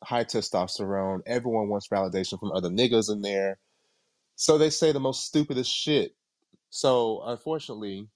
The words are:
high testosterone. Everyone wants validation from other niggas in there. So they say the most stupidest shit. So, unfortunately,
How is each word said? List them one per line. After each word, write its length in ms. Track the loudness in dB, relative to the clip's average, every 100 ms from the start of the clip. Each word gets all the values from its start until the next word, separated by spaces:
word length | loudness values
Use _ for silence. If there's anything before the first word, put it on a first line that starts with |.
high 220 | -4 -2 0
testosterone. 960 | -2 -2 -2 -2 -4 -4 -2 -2 -2 -4
Everyone 420 | -4 0 0 0
wants 180 | -2 -2
validation 500 | -2 0 -2 -4 -4
from 140 | -4
other 160 | -2 -2
niggas 420 | 2 2 4 2
in 100 | -2
there. 380 | -2 0 0 -4 _ _ _ _ _ _ _ -2
So 200 | 4 6
they 140 | 4
say 220 | 4 2
the 80 | 2
most 240 | 0 -2 0
stupidest 460 | 0 2 0 -2
shit. 440 | -2 2 2 2 _ _ _ _ _ _
So, 500 | 0 2 4 2 -2
unfortunately, 840 | -6 -6 -6 -6 -6 -8 -8 -8 -12